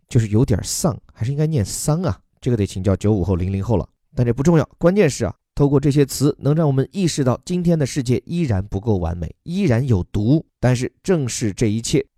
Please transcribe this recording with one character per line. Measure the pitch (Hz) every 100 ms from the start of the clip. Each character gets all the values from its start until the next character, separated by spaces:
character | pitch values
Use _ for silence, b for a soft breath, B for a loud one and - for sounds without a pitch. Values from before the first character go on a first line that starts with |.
| -
就 | 123
是 | 107
有 | 107
点 | 139 95
丧， | 95 - 175 101 _
还 | -
是 | 110
应 | 143
该 | 156
念 | 151
丧 | 95 - - 160
啊？ | 170 - _ _
这 | 127
个 | 117
得 | 98
请 | 98
教 | 95 92
九 | 104
五 | 107
后、 | 85 87
零 | 92
零 | 98
后 | 95 98
了。 | - _ _ -
但 | 120
这 |
不 | 117
重 | 147 160
要， | - -
关 | 175 202
键 | 156
是 | - 98
啊， | - _
透 | - 143
过 | 143
这 | 147
些 | 143
词 | 139 - 143 -
能 | 139 156
让 | 151
我 |
们 | 135 131
意 | - 175
识 | -
到 | 127 - -
今 | 180
天 | 170 160
的 | 127
世 | 147
界 | 120 120 -
依 | 170
然 | 151 95 104
不 | 98
够 | 113 95
完 | 85 87
美， | 80 -
依 | - 185 185
然 | 117 139
有 | 95 85
毒。 | 104 107 156 - -
但 | 123 123
是 | 127 _
正 | - 170 127
视 | - 107
这 | - 113
一 | 110
切， | 117 139 -